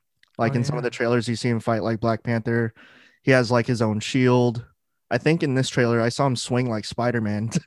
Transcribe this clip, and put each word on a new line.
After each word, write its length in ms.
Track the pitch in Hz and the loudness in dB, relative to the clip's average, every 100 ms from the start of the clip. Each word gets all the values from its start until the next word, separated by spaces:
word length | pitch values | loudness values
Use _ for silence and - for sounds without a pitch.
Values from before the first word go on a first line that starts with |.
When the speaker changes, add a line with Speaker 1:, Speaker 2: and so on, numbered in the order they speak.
| _ _ _ - | _ _ _ -4
Speaker 1:
Like, 140 | - | 0
Speaker 2:
Oh, 40 | 131 | 0
Speaker 1:
in 80 | |
some 120 | 117 123 | -2 -2
of 60 | |
Speaker 2:
yeah. 60 | 123 | -4
Speaker 1:
the 60 | |
trailers, 320 | - 120 120 113 | -2 0 0 0
you 80 | 113 | -2
see 120 | 123 | -2
him 120 | 113 | -2
fight, 220 | 117 110 | 0 -2
like, 180 | 98 110 | -2 -2
Black 220 | 113 113 | 0 -2
Panther. 520 | 120 117 113 117 113 - - - _ _ | -2 -4 0 -2 -2 -6 -20 -20 _ _
He 80 | - | 2
has, 200 | 131 113 | 4 4
like, 160 | 123 117 | 2 0
his 140 | 117 | 0
own 180 | 113 104 | 0 0
shield. 640 | - 135 127 123 123 117 - _ _ _ - | -2 2 4 4 2 -2 -10 _ _ _ -6
I 60 | - | -2
think 240 | 151 170 | 0 0
in 120 | 151 | 0
this 140 | 131 131 | 0 0
trailer, 300 | - 117 117 | 0 2 2
I 80 | 117 | 0
saw 160 | - 139 | 0 0
him 100 | 120 | 0
swing 320 | - 123 123 | -2 -2 -2
like 140 | 107 | -4
Spider-Man. 680 | - - 120 117 107 104 113 | -6 -4 -2 0 -2 -2 -2
<laughs> 60 | 170 | -2